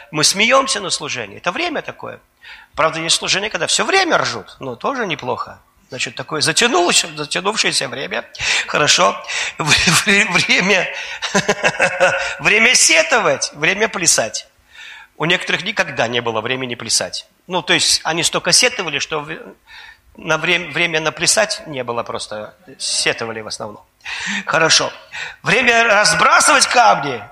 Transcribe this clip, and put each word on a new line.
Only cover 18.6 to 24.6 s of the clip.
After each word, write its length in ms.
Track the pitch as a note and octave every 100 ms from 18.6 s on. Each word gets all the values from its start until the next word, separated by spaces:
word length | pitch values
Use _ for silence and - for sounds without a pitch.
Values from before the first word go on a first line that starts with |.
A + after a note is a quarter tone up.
| B3 - F3 C#3+
что 200 | - D#3
в-, 340 | D3 D#3+ G3 - _ - - - _ -
на 220 | D#3+ D#3
вре-, 320 | E3 F3 E3+
время 300 | C#3 E3+ D#3+
наплясать 600 | D#3 D3+ E3 - G#3 - -
не 180 | C3+
было 180 | A#2+ A#2+
просто. 500 | G#2+ A2+ - G#2+ G#2+ - - C3+
Сетовали 640 | - - D#3+ - A#2 A2
в 40 | G#2+
основном. 380 | - A2 G#2+ _ _ - - - G3+ G3
Хорошо. 440 | D#3